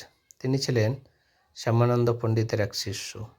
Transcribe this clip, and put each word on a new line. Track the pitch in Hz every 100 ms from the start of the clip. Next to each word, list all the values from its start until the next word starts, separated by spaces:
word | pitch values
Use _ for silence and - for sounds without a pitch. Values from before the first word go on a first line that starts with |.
| - _ _ -
তিনি | 131 135
ছিলেন | 143 120 107 139 - _ _ _ _
শ্যামানন্দ | - 120 113 120 120 120 117
পণ্ডিতের | 113 113 110 107
এক | 101
শিষ্য। | - 101 98 - 104 107